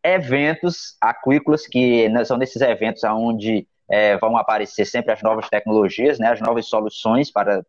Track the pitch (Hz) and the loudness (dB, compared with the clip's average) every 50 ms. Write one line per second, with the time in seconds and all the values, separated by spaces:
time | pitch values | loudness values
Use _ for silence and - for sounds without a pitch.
0 | - 165 185 190 156 123 131 139 147 151 160 - - 175 170 - - - - _ | 0 0 0 0 0 0 -2 0 0 0 -2 -2 -4 -4 -4 -6 -14 -18 -6 _
1 | - 113 120 - - 131 139 147 - - 151 151 151 - - 123 127 123 120 117 | -2 -2 -2 -2 0 2 2 2 4 2 0 0 -2 -4 0 2 2 4 4 4
2 | 113 107 110 120 113 - 127 120 131 127 - 117 135 123 113 95 110 113 113 - | 4 4 2 0 0 0 0 -2 -2 -4 -2 0 0 0 0 0 -2 -4 -4 -2
3 | - 107 110 110 117 117 113 107 101 110 110 101 87 _ _ _ _ - 98 104 | -2 -2 -2 -2 -2 -2 -2 -2 -2 -2 -2 -2 -4 _ _ _ _ -2 0 2
4 | 107 104 101 95 113 110 117 117 - - 110 107 104 - - - 101 - - 120 | 4 4 2 2 0 0 0 0 0 0 0 -2 -2 -6 -2 -4 -4 -2 -2 -4
5 | 117 - 107 - - 113 110 110 107 - - 104 - 110 107 107 104 95 - - | -2 -2 -4 0 0 0 0 0 -2 -4 -4 -4 0 2 2 2 2 2 0 2
6 | 123 143 143 - 113 117 120 110 113 113 120 117 110 - - 110 107 107 - - | 2 2 2 2 0 0 0 0 0 -2 -2 -2 -2 -2 -2 -2 -2 -4 -8 -4
7 | - 113 113 131 143 - _ 104 101 101 101 95 87 | -2 0 2 2 0 0 _ -2 0 0 0 -2 -4